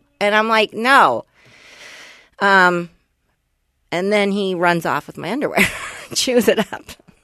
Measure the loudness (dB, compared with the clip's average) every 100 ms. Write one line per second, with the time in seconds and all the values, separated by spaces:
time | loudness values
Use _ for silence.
0 | _ -4 0 0 0 0 -2 -2 2 4
1 | 4 0 -8 _ _ _ -20 -20 -20 -20
2 | -20 -20 _ 0 4 6 6 2 -6 _
3 | _ _ _ _ _ _ _ _ -8 -6
4 | -2 0 0 -2 -4 -2 0 0 -2 -6
5 | -6 -12 -10 -6 -4 -2 -2 -4 -16 -16
6 | -12 -6 0 0 2 0 -2 -8 -16 -20
7 | _ _